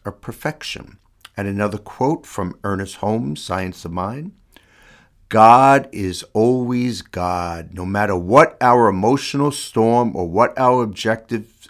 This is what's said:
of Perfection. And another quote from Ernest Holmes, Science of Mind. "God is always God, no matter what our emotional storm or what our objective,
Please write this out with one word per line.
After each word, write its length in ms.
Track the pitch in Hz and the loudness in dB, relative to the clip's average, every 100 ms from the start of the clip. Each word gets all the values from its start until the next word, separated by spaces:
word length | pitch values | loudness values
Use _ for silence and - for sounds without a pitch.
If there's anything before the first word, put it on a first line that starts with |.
of 160 | 101 - | -14 -14
Perfection. 760 | - - 151 - - - - - _ _ - - | -16 -10 -10 -10 -14 -14 -16 -20 _ _ -16 -8
And 100 | 101 | -6
another 300 | 101 104 101 | -2 -4 -4
quote 480 | - - 131 160 - | -12 -4 -2 -2 -8
from 320 | - 90 - | -8 -8 -8
Ernest 320 | 101 98 98 - | -6 -6 -6 -6
Holmes, 440 | 101 113 135 151 | -4 -4 -6 -10
Science 460 | - 92 92 - 85 | -8 -6 -6 -10 -10
of 60 | |
Mind. 400 | 87 95 131 175 - _ _ _ _ _ _ _ _ _ | -8 -8 -10 -14 -18 _ _ _ _ _ _ _ _ _
"God 600 | 110 110 123 135 139 135 | 6 8 8 6 4 0
is 340 | - 95 87 - | -6 -6 -8 -6
always 680 | 107 117 127 120 123 123 107 | 0 2 2 -2 -2 -4 -6
God, 680 | - 92 90 90 85 82 80 | -10 -6 -4 -4 -6 -10 -12
no 140 | 85 92 | -10 -4
matter 320 | 101 104 92 | -2 0 -2
what 400 | 87 131 160 - | 4 4 4 2
our 280 | 127 123 110 | 4 6 4
emotional 640 | 92 110 139 - 139 147 | 2 0 0 -2 -4 -4
storm 640 | 143 - 113 113 120 117 - | -4 -6 0 2 2 0 -4
or 120 | 87 | -4
what 300 | 92 123 - | 0 0 2
our 240 | 127 127 | 2 2
objective, 880 | 110 95 110 113 - 113 107 _ | -2 -4 -4 -4 -4 -10 -10 _